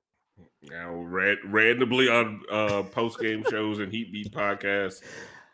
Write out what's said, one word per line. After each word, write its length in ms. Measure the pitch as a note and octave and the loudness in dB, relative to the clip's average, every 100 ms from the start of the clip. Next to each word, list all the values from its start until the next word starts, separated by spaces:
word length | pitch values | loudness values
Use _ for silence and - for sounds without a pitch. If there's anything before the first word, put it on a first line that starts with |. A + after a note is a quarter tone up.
| _ _ _ _ - _ | _ _ _ _ -20 _
Now, 320 | - E2+ F2 | -16 -12 -10
ran-, 460 | F2 F2 F#2 G2 G2+ G2 | -8 -4 2 2 2 2
randomly 600 | G#2+ A2+ A#2+ B2 B2+ B2+ | 4 6 4 2 4 4
on, 340 | A#2+ A2 G#2 - | 4 2 -4 -4
uh, 340 | G#2+ G#2+ G2+ | 0 2 0
post-game 600 | F#2+ B2+ A#2 - A2 A2 | 0 -2 -4 -2 -4 -2
<laughs> 60 | A2 | -2
shows 300 | G#2+ G#2+ G#2+ | -2 -2 -4
and 120 | G2 | -6
Heat 220 | A2+ G2 | -6 -8
Beat 180 | G#2 G#2 | -10 -10
podcasts. 680 | G2+ G#2 G2+ G2+ G2+ F#2+ - - - - - - | -2 -2 0 0 0 -2 -6 -18 -18 -18 -20 -20